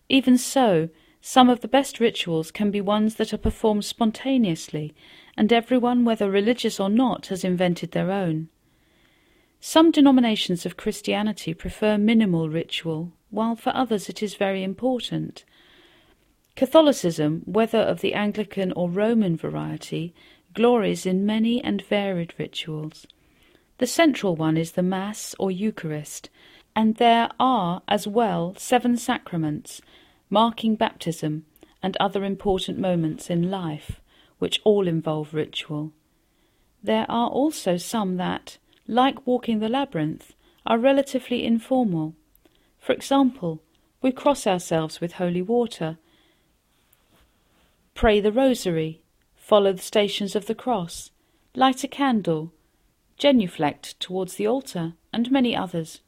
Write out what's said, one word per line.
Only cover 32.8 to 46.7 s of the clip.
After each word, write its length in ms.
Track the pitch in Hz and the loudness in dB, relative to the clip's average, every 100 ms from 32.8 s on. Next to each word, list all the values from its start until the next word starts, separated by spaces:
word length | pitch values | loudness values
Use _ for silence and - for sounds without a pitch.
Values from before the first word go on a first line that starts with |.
| 185 175 160 - - | 0 0 -2 -4 -4
in 200 | 175 175 | -2 -2
life, 500 | 190 165 147 - - _ _ _ - | -4 -6 -8 -10 -16 _ _ _ -8
which 220 | 175 - | -4 0
all 220 | 214 202 180 | 2 4 2
involve 440 | 165 156 156 151 | -2 -2 -6 -4
ritual. 600 | 156 151 - - 151 156 - _ _ _ _ _ _ _ _ | -6 -6 -8 -8 -8 -10 -14 _ _ _ _ _ _ _ _
There 240 | 208 220 - | -2 -2 0
are 220 | 233 240 | -2 -2
also 480 | - 302 - 190 180 | 0 -2 -2 -2 -4
some 380 | - 226 190 180 | -4 -4 -2 -4
that, 420 | 175 - - - _ _ - | -4 -6 -10 -20 _ _ -2
like 380 | 226 262 269 - | 2 2 0 -2
walking 340 | 247 233 220 | -2 -2 -2
the 100 | 220 | -2
labyrinth, 640 | 262 277 165 151 - - _ _ _ - | -4 -4 -4 -4 -6 -16 _ _ _ -2
are 120 | 226 | 2
relatively 680 | 262 277 277 254 - 247 - | 4 2 0 -4 -4 -2 0
informal. 680 | 233 - 262 226 165 156 - _ _ _ _ _ _ | 0 0 0 2 0 -4 -8 _ _ _ _ _ _
For 140 | - | -4
example, 680 | - - 277 262 - 170 156 _ _ _ _ | -4 2 2 2 0 -6 -8 _ _ _ _
we 80 | 262 | -2
cross 340 | 254 294 277 214 | 0 0 0 0
ourselves 540 | 180 - 165 160 - | -2 0 -2 -2 -6
with 120 | 170 | -8
holy 300 | - 180 175 | -4 -2 -2
water, 540 | 185 240 226 - 160 160 _ _ _ _ _ _ _ | 0 0 -2 -4 -8 -8 _ _ _ _ _ _ _